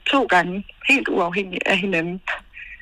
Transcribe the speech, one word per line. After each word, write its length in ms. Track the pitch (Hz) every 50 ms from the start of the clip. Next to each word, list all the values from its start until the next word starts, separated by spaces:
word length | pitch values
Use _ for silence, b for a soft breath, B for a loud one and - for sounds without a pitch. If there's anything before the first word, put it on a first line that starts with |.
| -
to 180 | - - 277 233
gange, 420 | - 185 180 170 175 185 202 196 - - _ - -
helt 200 | 277 262 - -
uafhængigt 540 | - - 170 170 175 202 196 185 180 180 -
af 120 | - 190 180
hinanden. 420 | 190 196 180 165 165 175 180 190 - - - - - - B B B B B B